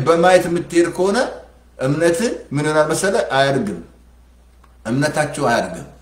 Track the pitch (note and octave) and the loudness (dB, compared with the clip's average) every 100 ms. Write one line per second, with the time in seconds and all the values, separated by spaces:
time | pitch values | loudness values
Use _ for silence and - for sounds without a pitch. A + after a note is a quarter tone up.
0 | C3+ E3+ F3+ F#3 F3 E3+ D3 E3+ F3 - | 4 4 6 4 2 -4 -2 0 0 0
1 | F#3+ A#3 D4 - - - _ - C3 D#3 | 0 0 -2 -6 -18 -20 _ -6 -2 0
2 | E3+ E3+ A#3+ - - C#3+ D#3 D#3 D3+ D#3+ | 2 2 -2 -4 -6 -4 0 2 2 0
3 | F#3+ A3+ - C3+ C#3 C3+ G2+ F2 - _ | 0 0 0 0 2 0 -4 -8 -12 _
4 | _ _ _ _ _ _ _ _ A2+ C3+ | _ _ _ _ _ _ _ _ -4 -2
5 | D3 D#3 C#3+ - B2+ A2+ F#2 - - - | 0 -2 -4 -2 0 0 -2 -8 -14 -20